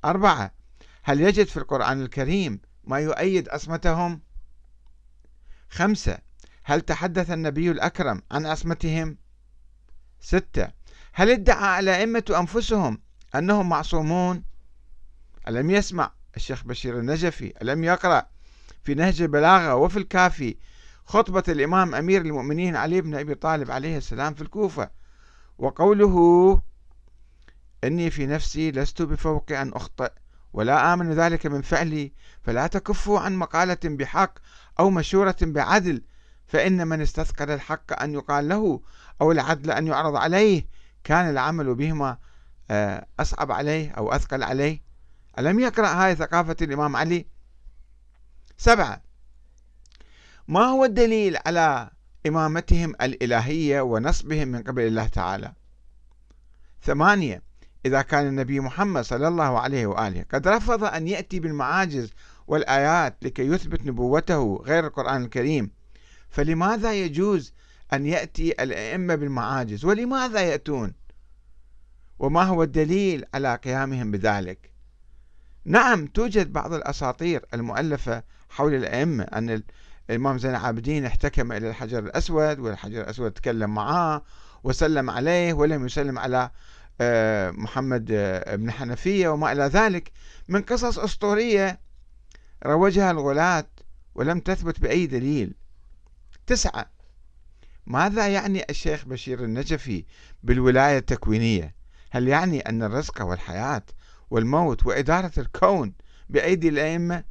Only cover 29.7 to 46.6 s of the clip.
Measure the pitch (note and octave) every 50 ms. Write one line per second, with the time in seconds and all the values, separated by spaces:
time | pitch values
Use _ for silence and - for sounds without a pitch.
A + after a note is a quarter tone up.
29.7 | - B2 F#2 - - - C3 A#2+ - - - - - - - - - G2+ G#2+ A#2
30.7 | C#3 D3 B2+ E3 F3 F3 F3 E3 D#3 D#3 E3 E3+ E3+ E3 - D#3 C#3+ C#3 C#3 -
31.7 | - C#3+ E3 E3 D#3 D3+ C#3+ C#3 - - - - - - - - A2+ A#2+ C#3 E3+
32.7 | - G3 - - G3+ - - G3+ G#3 G3+ - F#3+ F#3+ F#3 F3 - - D#3+ F3+ F#3
33.7 | F3+ E3+ - E3 D3+ C#3 C#3 - - D#3+ F#3+ F#3 - - - - - - - -
34.7 | - - E3+ G3 F#3+ E3+ D#3 - - F#3+ G3+ G3 - - F3 E3 D3+ D3 C3 -
35.7 | F3 G#3+ F3+ F3+ D3+ A2+ - - - - - - - - - - - D#3 A#2+ F#3+
36.7 | F#3+ F3+ E3+ D#3+ D#3+ D#3 D3+ C#3+ - - D#3+ - - - D3 C#3+ D3+ C#3 - -
37.7 | D#3 D#3+ - - D3 - C3 C#3+ D3 C#3+ C3+ - C#3+ C#3+ D3 D3 F#3 G#3+ A3 F#3+
38.7 | C#3 - - - - - - - - - C#3+ D#3 E3 D#3 B2 C#3 E3 C3+ C#3 D#3
39.7 | B2 A#2+ D#3+ D#3+ D3 C3+ D#3 D#3 D3 C3 B2 D#3+ F3 F#3+ G#3+ A3 G3 D#3+ - -
40.7 | - - - - - - - - D3 E3+ F3+ E3 C#3+ C3+ B2+ D3 E3 E3 D3 C3
41.7 | B2 A#2 C#3+ D#3 D#3+ D3+ C#3+ C3+ B2 - - - - - - - - - - -
42.7 | G#2+ G#2 G#2 G2+ F#2+ - - - - - D#3 - - - D3 C#3 A#2 F2 C#3+ D3
43.7 | D3+ D#3+ D#3 D3 - - - - B2+ C#3+ - - C#3+ C3+ A#2+ - C3 C3+ C#3+ D3+
44.7 | D#3+ - - - - - - - - - - - - - B2 D3+ F#3 A3+ B3+ B3
45.7 | - A#3 A3 G3 D3+ F3 F#3+ F#3+ F3+ C#3+ D#3 D3 E3 E3+ F3 D#3+ E3 -